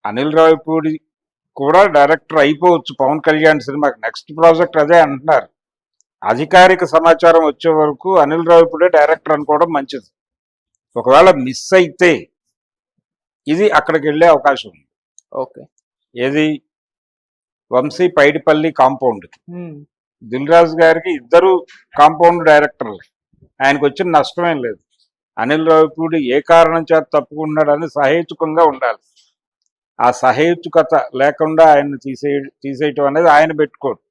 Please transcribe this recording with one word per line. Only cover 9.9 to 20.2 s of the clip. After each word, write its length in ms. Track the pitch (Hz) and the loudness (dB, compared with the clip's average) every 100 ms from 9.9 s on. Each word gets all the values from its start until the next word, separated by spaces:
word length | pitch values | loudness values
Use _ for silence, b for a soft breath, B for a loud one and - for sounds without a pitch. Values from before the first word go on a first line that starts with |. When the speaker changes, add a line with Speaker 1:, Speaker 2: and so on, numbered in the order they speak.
| 135 _ _ _ _ _ _ _ _ _ 120 | -16 _ _ _ _ _ _ _ _ _ -8
Speaker 1:
ఒకవేళ 340 | 123 139 185 | 2 4 4
మిస్ 440 | 151 127 131 - | 2 -4 -10 -2
అయితే 360 | 190 170 - 180 127 - _ _ _ _ _ _ _ _ _ _ _ - | 0 0 0 0 0 -6 _ _ _ _ _ _ _ _ _ _ _ -6
ఇది 200 | 160 208 | -2 0
అక్కడికి 360 | 151 - 160 151 | 0 -2 -4 -2
వెళ్ళే 200 | 151 170 | 2 2
అవకాశం 420 | 147 147 135 107 | 4 0 -4 -10
ఉంది. 180 | _ _ _ _ _ _ - | _ _ _ _ _ _ -14
Speaker 2:
ఓకే. 200 | 131 - 135 _ _ _ _ | -14 -16 -20 _ _ _ _
Speaker 1:
ఏది? 320 | 120 127 147 156 147 _ _ _ _ _ _ _ _ _ _ _ | -8 -6 -4 -4 -6 _ _ _ _ _ _ _ _ _ _ _
వంశీ 340 | 123 143 - 180 175 | -2 -2 -2 -2 2
పైడిపల్లి 520 | 143 151 - 156 160 | 0 0 -2 0 -2
కాంపౌండ్కి. 680 | - 131 135 131 104 87 _ - | 0 0 0 -6 -6 -14 _ -20
Speaker 2:
హ్మ్. 260 | 175 170 147 147 _ _ _ | -18 -18 -20 -20 _ _ _